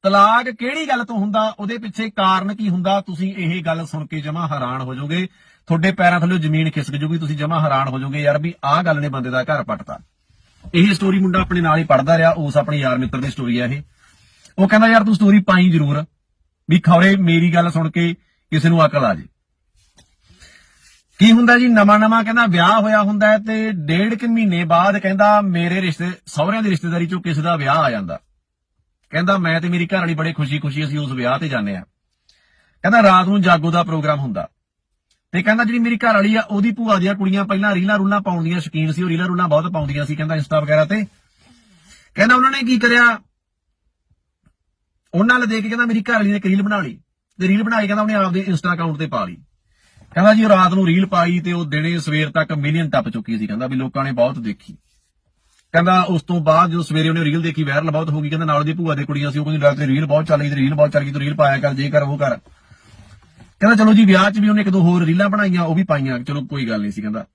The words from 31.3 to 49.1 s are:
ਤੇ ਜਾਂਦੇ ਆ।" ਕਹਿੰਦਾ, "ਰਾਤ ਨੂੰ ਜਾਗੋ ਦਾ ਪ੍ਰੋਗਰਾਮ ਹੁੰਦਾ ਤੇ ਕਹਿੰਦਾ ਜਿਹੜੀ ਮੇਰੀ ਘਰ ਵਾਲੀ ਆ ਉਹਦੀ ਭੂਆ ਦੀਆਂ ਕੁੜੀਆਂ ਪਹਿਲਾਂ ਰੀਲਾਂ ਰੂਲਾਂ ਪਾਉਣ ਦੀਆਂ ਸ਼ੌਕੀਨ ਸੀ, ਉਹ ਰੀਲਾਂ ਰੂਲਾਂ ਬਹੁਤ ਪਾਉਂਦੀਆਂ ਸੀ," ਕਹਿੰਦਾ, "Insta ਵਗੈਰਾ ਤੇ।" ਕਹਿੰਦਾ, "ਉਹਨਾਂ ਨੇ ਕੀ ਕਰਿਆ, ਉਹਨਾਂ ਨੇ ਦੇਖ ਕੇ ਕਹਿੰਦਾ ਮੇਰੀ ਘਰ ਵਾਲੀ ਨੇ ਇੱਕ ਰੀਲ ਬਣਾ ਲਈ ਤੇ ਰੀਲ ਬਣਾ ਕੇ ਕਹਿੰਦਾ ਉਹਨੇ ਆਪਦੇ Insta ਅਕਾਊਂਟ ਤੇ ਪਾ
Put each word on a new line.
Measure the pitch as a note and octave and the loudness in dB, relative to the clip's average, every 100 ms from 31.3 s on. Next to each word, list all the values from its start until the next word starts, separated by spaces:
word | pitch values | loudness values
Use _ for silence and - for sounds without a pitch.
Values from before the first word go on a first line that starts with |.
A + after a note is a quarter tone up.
| C3 | -4
ਤੇ | D#3+ | -4
ਜਾਂਦੇ | B2+ G2+ F#2+ | -4 -6 -8
ਆ।" | - _ _ _ _ _ _ _ _ _ | -12 _ _ _ _ _ _ _ _ _
ਕਹਿੰਦਾ, | F3 A#3 | 2 4
"ਰਾਤ | G3+ F#3 F3+ | 6 6 4
ਨੂੰ | G3+ | 2
ਜਾਗੋ | F#3 E3+ E3 | 2 2 2
ਦਾ | E3+ | -2
ਪ੍ਰੋਗਰਾਮ | E3 D#3+ D3+ D3 | -2 -2 -2 -2
ਹੁੰਦਾ | C3+ F#2+ D#2+ _ _ _ _ _ _ _ _ | -4 -6 -10 _ _ _ _ _ _ _ _
ਤੇ | F3 | -4
ਕਹਿੰਦਾ | G#3 A3 | 0 0
ਜਿਹੜੀ | A3+ A#3+ | 0 0
ਮੇਰੀ | A#3 A3+ | -2 0
ਘਰ | A#3+ | 0
ਵਾਲੀ | G#3+ G3+ | 2 2
ਆ | A3 | 0
ਉਹਦੀ | - G3+ G#3+ | 0 -2 -2
ਭੂਆ | G#3+ A3+ G3 | -2 0 0
ਦੀਆਂ | F#3 | 0
ਕੁੜੀਆਂ | G3 F#3+ G3 | -2 -2 -2
ਪਹਿਲਾਂ | G3 G3 G#3 | -2 -2 0
ਰੀਲਾਂ | F#3+ F#3+ G#3 | 0 0 0
ਰੂਲਾਂ | G3 G3+ | 0 -2
ਪਾਉਣ | G3 F3 | -2 -4
ਦੀਆਂ | E3 F3 | -2 -4
ਸ਼ੌਕੀਨ | D#3 D#3+ D#3 | -4 -4 -2
ਸੀ, | D#3 | -2
ਉਹ | F3+ | -2
ਰੀਲਾਂ | E3 F3+ | -2 -2
ਰੂਲਾਂ | F3 F3 | -2 0
ਬਹੁਤ | D3 E3+ | 0 -2
ਪਾਉਂਦੀਆਂ | E3+ C#3+ C#3+ C#3+ | -6 -6 -6 -6
ਸੀ," | D3+ | -6
ਕਹਿੰਦਾ, | D#3 D#3+ | -4 -6
"Insta | C#3 D#3 | -2 -4
ਵਗੈਰਾ | D3 D#3 | 0 0
ਤੇ।" | D#3 G#3 G3+ _ _ _ _ _ _ F3+ _ - _ | 0 -2 -6 _ _ _ _ _ _ _ _ -20 _
ਕਹਿੰਦਾ, | - G#3+ | -2 2
"ਉਹਨਾਂ | B3+ B3+ | 4 2
ਨੇ | C#4 | 0
ਕੀ | B3 B3 | -2 0
ਕਰਿਆ, | A#3 A#3+ A#3+ A3 _ _ _ _ _ _ _ _ _ _ _ _ _ _ _ _ _ _ _ | 2 4 2 2 _ _ _ _ _ _ _ _ _ _ _ _ _ _ _ _ _ _ _
ਉਹਨਾਂ | E3+ A3+ B3 | 0 2 2
ਨੇ | A#3+ | 0
ਦੇਖ | A3+ | -4
ਕੇ | G#3 | -4
ਕਹਿੰਦਾ | A#3 | -4
ਮੇਰੀ | A#3+ A3+ | -2 -2
ਘਰ | G3 | 0
ਵਾਲੀ | A#3 G3+ | 0 0
ਨੇ | G3+ | 0
ਇੱਕ | F#3+ | 0
ਰੀਲ | G3 | 0
ਬਣਾ | G3+ G#3 | 0 -2
ਲਈ | D3+ - _ _ _ - | -4 -10 _ _ _ -4
ਤੇ | F#3 | 0
ਰੀਲ | G3+ | 0
ਬਣਾ | A3 A3+ | 0 -2
ਕੇ | G3+ | 0
ਕਹਿੰਦਾ | G#3 | -2
ਉਹਨੇ | G#3+ | 0
ਆਪਦੇ | G#3+ F#3+ F3+ F#3+ | 0 0 -2 -2
Insta | E3+ F3+ | -2 -2
ਅਕਾਊਂਟ | E3+ E3+ D3 | -4 -4 -4
ਤੇ | |
ਪਾ | D#3+ | -6